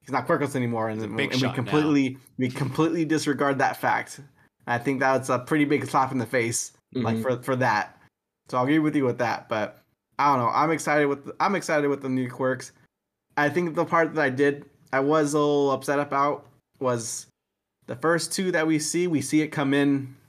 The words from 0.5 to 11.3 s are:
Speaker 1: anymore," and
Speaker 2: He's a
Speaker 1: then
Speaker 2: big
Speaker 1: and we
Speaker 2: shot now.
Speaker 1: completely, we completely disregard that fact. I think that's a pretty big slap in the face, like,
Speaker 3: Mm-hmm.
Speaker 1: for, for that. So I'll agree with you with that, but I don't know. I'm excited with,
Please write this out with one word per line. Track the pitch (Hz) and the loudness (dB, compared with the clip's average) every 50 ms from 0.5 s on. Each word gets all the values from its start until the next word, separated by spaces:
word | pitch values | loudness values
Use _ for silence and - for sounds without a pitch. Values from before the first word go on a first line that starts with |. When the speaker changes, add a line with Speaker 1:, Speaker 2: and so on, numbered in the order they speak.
| 131 | -2
Speaker 1:
anymore," | 135 123 120 117 113 110 113 | -2 -2 -2 -2 -2 -2 -2
and | 110 107 | -4 -4
Speaker 2:
He's | 110 | -6
a | 107 | -6
Speaker 1:
then | 110 | -4
Speaker 2:
big | 113 139 135 131 | -2 -2 0 0
Speaker 1:
and | 131 131 | 0 0
we | 107 | 0
Speaker 2:
shot | - - | 0 -2
now. | 120 104 101 | -4 0 2
Speaker 1:
completely, | 151 151 156 151 143 135 131 127 - - - _ - | 2 2 4 2 2 2 0 -2 -8 -16 -20 _ -4
we | 127 127 | -4 -4
completely | 127 - 143 131 127 - 156 165 165 175 165 | -2 -2 -4 -4 0 2 2 2 2 0 0
disregard | 147 156 151 - 151 143 123 147 139 139 127 | 0 0 0 0 0 0 2 2 0 2 2
that | 139 - - | 0 0 0
fact. | - - 123 110 113 110 - - - 139 - _ _ _ _ _ _ _ | 0 -2 0 0 0 -4 -8 -14 -20 -20 -20 _ _ _ _ _ _ _
I | - 123 120 | -4 -2 -2
think | - 143 139 127 | 0 -2 -2 0
that's | 135 135 135 131 123 - | 2 2 2 2 2 0
a | 131 123 | -2 -2
pretty | 127 - 160 156 147 | 0 0 2 2 2
big | 139 147 139 120 | 2 2 0 0
slap | - - 147 131 127 135 | 0 0 0 0 0 -2
in | 131 | -4
the | 113 | -4
face, | 110 - 127 117 113 113 - - - _ _ _ _ - | -2 0 0 0 0 -2 -4 -6 -8 _ _ _ _ -6
like, | 131 117 117 117 | -4 -2 -2 -2
Speaker 3:
Mm-hmm. | 113 110 | -2 0
Speaker 1:
for, | 131 127 120 127 | -2 -2 -2 -2
for | - 135 | -4 -2
that. | 123 127 120 110 104 95 - - - _ _ _ _ _ _ _ _ _ _ | 0 2 2 2 0 -2 -4 -8 -20 _ _ _ _ _ _ _ _ _ _
So | - 127 | -2 0
I'll | 127 | 2
agree | 135 151 160 | 2 2 2
with | 151 151 - | 2 2 0
you | 151 135 | 2 0
with | 127 117 113 | 0 0 0
that, | 123 113 110 - - - | -2 -2 -2 -4 -6 -4
but | 117 107 107 - - - _ _ _ _ _ _ _ _ | -4 -2 -2 -4 -8 -16 _ _ _ _ _ _ _ _
I | 139 147 143 | 2 4 4
don't | 127 120 | 4 2
know. | 113 | 2
I'm | - 123 147 156 | 2 2 2 2
excited | 165 147 - - 147 151 147 | 0 -2 0 0 2 2 4
with, | 143 143 139 - - | 2 0 -2 -6 -16